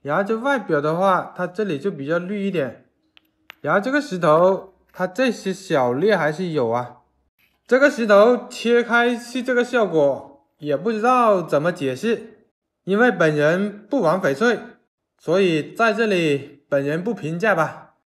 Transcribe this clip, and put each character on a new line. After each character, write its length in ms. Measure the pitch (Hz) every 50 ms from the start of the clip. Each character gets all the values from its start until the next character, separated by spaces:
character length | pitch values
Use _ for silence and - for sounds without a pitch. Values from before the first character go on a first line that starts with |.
然 160 | _ 139 147
后 80 | 180 202
这 140 | 202 226 226
外 200 | 233 277 277 247
表 220 | 196 - 160 147
的 160 | 143 151 160
话， 380 | 170 190 196 185 170 - - -
它 100 | - 180
这 160 | 175 180 -
里 160 | 214 196 156 135
就 120 | 202 202
比 160 | 175 147 135
较 120 | 143 165 175
绿 280 | 180 180 208 202 196
一 40 | 196
点。 360 | 180 165 139 123 110 - _ _ _ _ _ _ _ - _ _ _ _ _ _ - _
然 140 | - 143 160
后 60 | 196
这 120 | 202 254
个 80 | 269 294
石 180 | - - 190 180
头， 540 | 170 160 151 160 180 185 190 185 - - _ _ _ _ _
它 120 | - 180
这 240 | 180 - - 262 254
些 220 | 202 - - 190
小 400 | 185 - - - 165 143 127 123
裂 240 | 123 135 175 214 208
还 160 | 175 156 151
是 140 | 151 156 190 175
有 220 | 156 147 123 113
啊。 320 | 117 120 123 123 - _ _ _ _ _ _ _ _ _ _ _ _ _ _
这 120 | - 233 262
个 120 | 277 285
石 160 | - 220 233
头 400 | 208 208 202 208 240 247 233 - -
切 340 | - - - 226 240 240
开 320 | 233 240 240 233 240 247 247
是 280 | 226 - - - 262
这 120 | 233 262 254
个 80 | 240
效 220 | 247 247 - 240 214
果， 600 | 185 165 160 143 139 131 117 - - - _ _ _ _
也 180 | _ 147 147 143
不 160 | 135 170 226
知 120 | 226 214
道 400 | 214 247 254 247 240 220 202 185
怎 180 | 165 151 156 143
么 100 | 147 175
解 240 | 170 - 147 135 127
释， 520 | 123 - 226 226 190 - - - _ _ _ _ _ _ _ _ _ _
因 140 | 175 190 208
为 120 | 240 247
本 260 | 208 170 170 156 151
人 500 | 147 147 151 170 185 202 208 196 - - _
不 100 | - 277
玩 200 | 196 156 165 190
翡 140 | 175 143 139
翠， 240 | - 220 247 226 180 - - - _ _ _ _ _ _ _ _ _
所 220 | _ - 165 190
以 320 | 202 180 165 156 143 -
在 200 | - - 226 226
这 140 | 208 214 233
里 580 | 220 196 180 165 156 143 135 131 - - _ _ _
本 160 | - 139 139
人 180 | 143 151 165
不 120 | 180 226 233
评 240 | 196 143 151 165 175
价 160 | 185 220 196
吧。 400 | 165 156 143 - - - - _ _ _